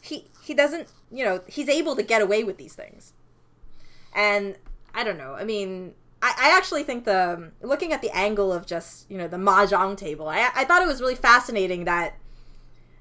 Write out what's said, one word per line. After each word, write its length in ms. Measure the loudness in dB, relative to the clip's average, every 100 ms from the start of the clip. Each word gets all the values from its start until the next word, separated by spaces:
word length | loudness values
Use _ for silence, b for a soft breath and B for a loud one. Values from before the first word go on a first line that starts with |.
he, 240 | -14 -14 -14 -18
he 100 | -4
doesn't, 360 | 2 2 0 -12 _ _
you 120 | -4
know, 180 | -2 -2 -6
he's 220 | -4 0
able 260 | 2 0 -2
to 80 |
get 180 | 2 2
away 220 | 4 2
with 140 | 0 -6
these 160 | -12
things. 400 | -16 -18 -20 -20 -20 _ _ _ _ -18 b b b b
And 440 | 0 2 2 -2 -8 -14 -16 -12
I 100 | -6
don't 140 | -4 -6
know, 160 | -8
I 120 | -10 -6
mean, 480 | -4 -6 -8 -12 -18 _ -4
I, 120 | -2 2
I 200 | 6 6
actually 260 | 4 -2
think 220 | -4 -4 0
the, 460 | 2 2 -2 -10 -10
looking 320 | -4 -2 -2
at 80 | -4
the 140 | -4 -2
angle 360 | 0 2 0
of 140 | 0 -4
just, 420 | -8 -8 -14 -12
you 80 | -10
know, 100 | -8
the 80 | -2
mahjong 600 | 4 6 6 4 2 -2
table, 300 | -8 -8 -4
I, 240 | 0 0
I 120 | 0 4
thought 180 | 4
it 40 | 4
was 140 | 0
really 140 | -2 2
fascinating 680 | 6 6 4 -2 -2 -2 -2
that 320 | -2 -2 -8 -18 b b b b b b b